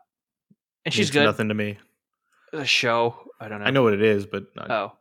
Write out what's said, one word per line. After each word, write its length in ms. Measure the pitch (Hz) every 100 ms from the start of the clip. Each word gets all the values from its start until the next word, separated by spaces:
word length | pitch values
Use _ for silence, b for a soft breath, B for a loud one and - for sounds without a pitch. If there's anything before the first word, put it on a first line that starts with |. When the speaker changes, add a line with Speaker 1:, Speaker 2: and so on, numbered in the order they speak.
| _ _ _ _ _ _ _ _
Speaker 1:
and 100 | 160
she's 120 | - 170
Speaker 2:
Means 20 |
Speaker 1:
good. 140 | 143
Speaker 2:
nothing 240 | 143 - 107
to 60 |
me. 240 | 107 104 104 _ _ _ _ _ _ _
Speaker 1:
The 120 | 156
show, 520 | 135 - 123 117 117 - - -
I 80 | 107
don't 100 | 104
know. 80 | 104
Speaker 2:
I 40 |
know 100 | 135
what 120 | 117
it 80 | 101
is, 240 | 110 101 98
but 180 | 98 98 -
I, 160 | -
Speaker 1:
Oh. 200 | 113 101 -